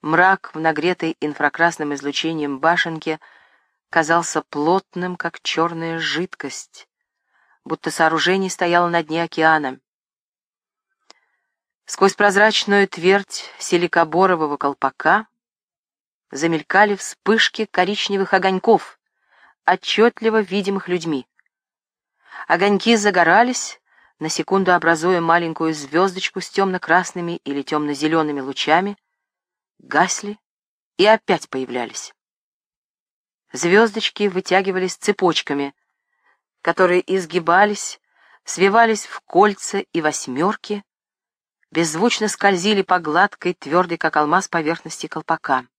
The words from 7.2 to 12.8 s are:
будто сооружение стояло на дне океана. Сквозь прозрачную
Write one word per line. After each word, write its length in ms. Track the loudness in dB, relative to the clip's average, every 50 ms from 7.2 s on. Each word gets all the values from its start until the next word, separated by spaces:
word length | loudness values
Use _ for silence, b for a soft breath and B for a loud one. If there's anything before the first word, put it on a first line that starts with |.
| _ _ _ _ _ _ _ _ _
будто 260 | -8 -8 -6 -6 -8
сооружение 640 | -2 2 2 2 2 2 0 2 2 2 0 -2
стояло 360 | -2 -2 0 2 2 2 2
на 140 | 2 0 -2
дне 220 | -2 -2 -4 -4 -4
океана. 560 | -4 -2 2 2 4 4 2 0 -4 -10 -10 _ _ _ _ _ _ _ _ _ _ _ _ _ _ _ _ _ _ _ _ _ _ _ _ _ b b b b b b b b b b b _ _ _ _ _
Сквозь 280 | -16 -2 2 2 2 2
прозрачную 760 | 4 2 2 4 6 4 4 4 2 0 2 2 2